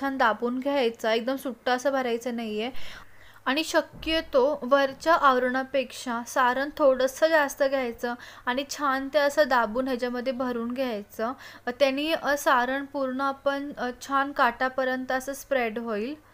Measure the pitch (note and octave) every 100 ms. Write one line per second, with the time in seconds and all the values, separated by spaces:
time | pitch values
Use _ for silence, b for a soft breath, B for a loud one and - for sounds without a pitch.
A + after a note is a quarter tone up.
0 | C#4 C4+ B3 G#3+ A#3+ B3+ C4+ C#4+ A#3 A3+
1 | A3+ A3+ A#3 C4+ C4+ A#3 - B3 C#4 C4+
2 | B3 A#3 A#3+ A#3 A3+ G#3+ A3+ B B B
3 | B B B B - C4+ D#4+ E4+ D4 -
4 | - D#4+ D#4+ C#4 B3+ D4+ B3 C#4 C#4 C4+
5 | D#4 E4 C#4+ B3+ B3+ B3+ B3+ C#4 B3 -
6 | - A#3 A#3+ - B3 B3+ C#4 C#4+ D4+ C4
7 | C4 - D#4+ D#4+ C#4 - C4+ C4+ B3 A#3
8 | A#3+ A#3+ B B - B3+ C#4+ - D4 C4
9 | C4+ D4+ C#4+ C#4+ D4+ C4 A3 A3 C4 B3
10 | B3 B3 B3 B3 B3+ A#3+ A#3 B3 C4 G#3+
11 | G#3 - A3 C4+ B B - B3 C#4+ C4+
12 | D4+ E4 C4+ C#4+ D#4+ C4 B3 C4+ C#4 C#4+
13 | C4 B3+ C#4 C4+ - C#4 C#4+ D4+ B3 B3
14 | - C4+ C#4 C#4+ C4 A#3 C4 C4 B3+ B3+
15 | B3+ C4 C4 C4+ - C4+ A#3 A3 A#3 G#3
16 | A3+ D4+ B